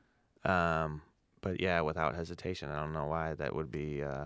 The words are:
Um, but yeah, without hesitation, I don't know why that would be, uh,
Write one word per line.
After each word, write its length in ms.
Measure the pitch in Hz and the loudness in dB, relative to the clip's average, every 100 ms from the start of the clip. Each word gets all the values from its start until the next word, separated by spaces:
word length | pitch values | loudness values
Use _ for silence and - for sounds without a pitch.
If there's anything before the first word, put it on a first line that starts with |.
| _ _ _ _ | _ _ _ _
Um, 560 | - 92 85 80 78 76 - _ _ _ | 2 4 4 2 0 -4 -10 _ _ _
but 180 | 98 87 | -4 0
yeah, 220 | 92 85 | 2 4
without 340 | 76 78 76 | 2 2 0
hesitation, 540 | 76 85 85 90 92 71 | 0 -4 -6 -4 -4 -4
I 100 | 76 | -2
don't 140 | 76 | -2
know 120 | 78 | -2
why 280 | 76 82 80 | 0 0 0
that 200 | 76 71 | -2 -2
would 140 | 78 71 | -2 -2
be, 320 | 73 76 71 | -4 -2 -2
uh, 240 | 71 67 | -2 -4